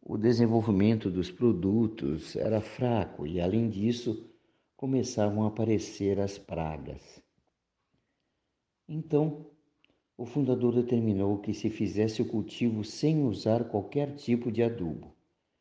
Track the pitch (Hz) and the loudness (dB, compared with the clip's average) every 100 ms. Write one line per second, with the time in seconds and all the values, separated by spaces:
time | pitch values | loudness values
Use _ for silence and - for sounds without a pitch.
0 | - 110 107 113 117 113 110 95 104 113 | -8 0 2 4 4 4 4 4 4 4
1 | 104 90 87 - 120 92 95 107 110 - | 0 -2 -4 0 2 2 2 2 0 -2
2 | 71 80 - - 104 107 107 - 123 113 | -4 -4 -6 -4 0 0 -2 -2 0 2
3 | 85 - 76 87 87 104 117 98 107 120 | 0 -4 -6 -2 0 2 0 0 0 0
4 | 123 110 - _ _ _ _ - 135 131 | -4 -6 -8 _ _ _ _ -10 -2 0
5 | 110 - 104 104 107 107 110 107 - - | 0 0 2 2 0 0 0 0 -2 -4
6 | 98 98 98 - - 82 80 76 71 73 | 0 0 0 -4 -8 -6 -4 -6 -10 -14
7 | - - _ _ _ _ _ _ _ _ | -16 -20 _ _ _ _ _ _ _ _
8 | _ _ _ _ _ _ _ _ - 156 | _ _ _ _ _ _ _ _ -10 -10
9 | 156 147 156 147 - _ _ _ _ _ | 0 2 2 -2 -12 _ _ _ _ _
10 | _ - 120 147 127 123 120 120 120 120 | _ -12 -6 0 2 2 2 2 2 2
11 | 113 98 98 101 - 104 110 - 101 90 | 2 2 2 0 -2 -4 -4 -2 -2 0
12 | 110 110 117 113 101 - 120 110 104 - | 0 0 -2 -2 -4 -2 -2 -2 -6 -2
13 | 151 156 135 95 110 117 117 104 95 147 | 0 2 0 0 0 0 0 -4 -4 -2
14 | 143 143 - 120 123 107 117 113 85 60 | -4 -4 -2 0 0 0 0 0 -6 -8
15 | - - _ _ _ _ | -12 -20 _ _ _ _